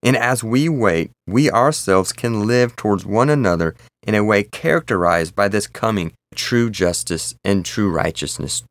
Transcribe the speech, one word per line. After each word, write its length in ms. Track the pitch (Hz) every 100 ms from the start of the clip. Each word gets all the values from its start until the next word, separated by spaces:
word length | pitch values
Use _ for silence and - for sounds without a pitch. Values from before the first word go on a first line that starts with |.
And 140 | 120 127
as 260 | 120 127
we 260 | 113 123 160
wait, 400 | 147 110 82 80 _ -
we 240 | 107 120
ourselves 640 | 110 135 156 - 95 92
can 340 | - 120 113 107
live 280 | 123 120
towards 300 | - 110 98
one 240 | - 104 139
another 460 | 147 110 85 82 - - _
in 120 | -
a 100 | 107
way 200 | 104 104
characterized 880 | 104 - 165 175 - 104 87 87 82
by 140 | - 101
this 180 | 104 -
coming 480 | - 113 104 82 _ _
true 360 | - - 120 117
justice 640 | 104 90 87 - 82 - -
and 220 | - 98 85
true 240 | - 101
righteousness. 720 | 82 80 - 73 - 78 - -